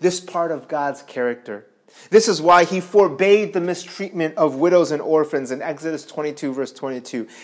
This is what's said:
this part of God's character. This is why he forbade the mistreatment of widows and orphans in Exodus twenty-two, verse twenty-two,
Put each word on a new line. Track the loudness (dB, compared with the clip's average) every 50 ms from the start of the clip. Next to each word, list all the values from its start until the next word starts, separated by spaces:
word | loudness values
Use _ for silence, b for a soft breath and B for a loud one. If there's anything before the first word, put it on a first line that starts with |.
this | -2 -2 -2 -4
part | -8 -8 -6 -4 -4 -4
of | -4 -8 -8
God's | -8 -6 -4 -4 -4 -6 -8
character. | -14 -12 -6 -4 -4 -4 -4 -6 -10 -14 -14 -14 -16 _ _ _ _ b b b b b
This | 4 4 4 4
is | 0 2
why | 4 6 6 6 6
he | 4 0 -4
forbade | -4 2 4 4 4 4 2 2 4 6 6 6 4 2
the | -4 -4
mistreatment | -4 -4 -6 -6 -10 -14 -12 -12 -12 -8 -6 -4 -6 -4 -2
of | 0 0 0 0
widows | 0 2 4 4 4 2 2
and | -2 -4
orphans | -2 0 0 0 0 0 -4 -6 -6 -6
in | -8 -8
Exodus | -8 -8 -8 -8 -8 -8 -8 -10 -10
twenty-two, | -12 -10 -8 -8 -8 -8 -8 -8 -8
verse | -6 -6 -8 -8
twenty-two, | -10 -10 -10 -10 -8 -10 -10 -10 -10 -10 -10 -10 B B